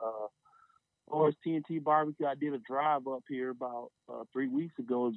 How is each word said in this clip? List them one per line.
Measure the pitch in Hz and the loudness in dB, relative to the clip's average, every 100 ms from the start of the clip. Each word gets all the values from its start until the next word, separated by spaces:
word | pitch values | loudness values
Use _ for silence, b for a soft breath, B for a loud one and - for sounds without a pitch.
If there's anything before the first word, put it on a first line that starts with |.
uh, | 113 110 107 | -6 -6 -8
as | - _ _ _ _ _ _ - | -10 _ _ _ _ _ _ -4
far | 156 151 | 4 4
as | 147 | 4
T | 170 160 | -2 -2
and | 147 | -2
T | 160 | -2
Barbecue, | 147 156 151 147 147 | 4 4 4 0 -2
I | 139 | 0
did | 147 | -2
a | 139 | -4
drive | 110 135 151 143 131 | -4 0 2 2 0
up | 131 - | -8 -6
here | 131 127 | -4 -4
about, | 123 127 120 120 _ - | -4 -6 -6 -10 _ -12
uh, | 120 113 | -12 -6
three | 131 135 | -2 0
weeks | 135 165 - | 0 -2 -6
ago. | 120 123 | 0 2
It | |
was | 123 | 2